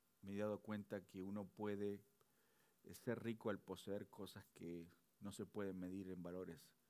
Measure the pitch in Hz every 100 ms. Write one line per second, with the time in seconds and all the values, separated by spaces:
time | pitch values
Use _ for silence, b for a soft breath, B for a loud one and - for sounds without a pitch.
0 | _ _ 98 101 107 101 - 104 101 101
1 | - 95 98 104 92 - 104 101 101 101
2 | - - b b b b b b 98 90
3 | 123 113 113 113 110 98 - 92 101 101
4 | 101 - 95 101 - - 85 85 85 -
5 | - - 101 98 95 107 98 92 90 95
6 | 92 90 87 90 90 82 - -